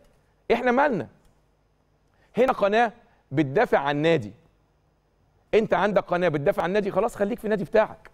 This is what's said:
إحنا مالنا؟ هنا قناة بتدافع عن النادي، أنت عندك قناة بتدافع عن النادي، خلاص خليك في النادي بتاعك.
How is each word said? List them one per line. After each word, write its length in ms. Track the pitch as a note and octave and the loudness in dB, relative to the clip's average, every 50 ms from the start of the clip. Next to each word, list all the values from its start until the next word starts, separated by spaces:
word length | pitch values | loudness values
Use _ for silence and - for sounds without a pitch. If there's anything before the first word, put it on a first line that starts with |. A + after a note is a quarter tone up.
| _ _ _ _ _ _ _ _ _ - A3 | _ _ _ _ _ _ _ _ _ -2 -2
إحنا 180 | A#3+ B3+ B3+ | 0 0 0
مالنا؟ 380 | A#3+ C4 C#4+ D4+ A#3+ E3+ A2+ G2 _ _ _ _ _ _ _ _ _ _ _ _ _ _ _ _ _ _ _ _ _ _ _ _ - | 2 2 2 0 0 -4 -6 -10 _ _ _ _ _ _ _ _ _ _ _ _ _ _ _ _ _ _ _ _ _ _ _ _ -2
هنا 160 | G#3 B3 C4+ A#3+ | 0 0 0 0
قناة 400 | - G3+ G3 G3+ A3+ A#3+ G#3+ - - _ _ _ _ _ - C3 | 0 0 0 2 2 0 0 -2 -8 _ _ _ _ _ -6 -2
بتدافع 460 | D#3 D#3 C3 C3+ F#3+ B3 - A#3 F#3 | -2 0 0 2 0 0 2 2 0
عن 180 | C#3 C#3+ D3 | 2 0 -2
النادي، 360 | D3 D3+ E3 E3 D3+ G#2+ G2+ G2+ - _ _ _ _ _ _ _ _ _ _ _ _ _ _ _ _ _ _ _ _ _ _ - | 0 2 2 2 2 0 -4 -14 -18 _ _ _ _ _ _ _ _ _ _ _ _ _ _ _ _ _ _ _ _ _ _ 2
أنت 200 | G#3 A3 - F#3+ | 2 2 2 0
عندك 280 | E3+ F#3 G#3 F#3 F3 F3 | 0 0 2 0 0 -2
قناة 260 | - F3+ F3 F3+ F3 | 0 -2 0 0 0
بتدافع 340 | D3 D3+ C#3 E3+ F#3 G3 E3+ | 0 0 0 -2 -2 0 -2
عن 60 | E3+ | -2
النادي، 220 | F#3+ G#3+ F#3+ G3+ | 0 -2 -2 -2
خلاص 260 | D#3 F#3 G#3+ A#3+ - | -2 -2 -2 -2 -2
خليك 220 | - G3+ G3+ A#3+ - | -4 -4 -4 -4 -6
في 60 | - | -4
النادي 200 | G#3 A3 F#3 F#3 | -4 -4 -4 -4
بتاعك. 460 | - - G#3+ G#3+ - - - - - | 0 0 0 0 0 -2 -14 -20 -20